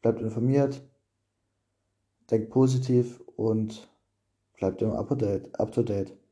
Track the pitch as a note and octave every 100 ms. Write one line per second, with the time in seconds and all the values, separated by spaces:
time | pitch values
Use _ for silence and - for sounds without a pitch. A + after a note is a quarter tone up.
0 | A2+ A2+ A2+ G#2+ B2 C3+ C#3 C#3 - _
1 | _ _ _ _ _ _ _ _ _ _
2 | _ _ _ A2+ A2 C3 C3 B2+ B2+ B2
3 | A#2+ - - - A2 A2 G#2+ - - _
4 | _ _ _ _ _ _ F#2+ F#2+ G#2+ G#2
5 | G#2+ C3 G#2 F#2+ - - A2 A#2 A#2 G2+
6 | G2+ - _